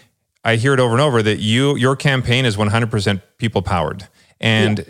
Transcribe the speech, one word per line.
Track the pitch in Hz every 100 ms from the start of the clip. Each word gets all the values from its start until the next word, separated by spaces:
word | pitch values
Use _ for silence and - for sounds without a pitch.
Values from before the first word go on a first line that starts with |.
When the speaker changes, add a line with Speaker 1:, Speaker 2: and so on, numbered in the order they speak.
| _ _ _ _
Speaker 1:
I | 117 113
hear | 127
it | 135
over | 127
and | 113
over | 151 120
that | 107 104
you, | 107 117 139 127
your | 123 135
campaign | 151 131 123 123
is | 127 101
one | 104
hundred | 113 117
percent | 110 101 95 - -
people | 113 107
powered. | 90 90 76 101 - _ _ -
And | 113 110 107
Speaker 2:
Yeah. | 104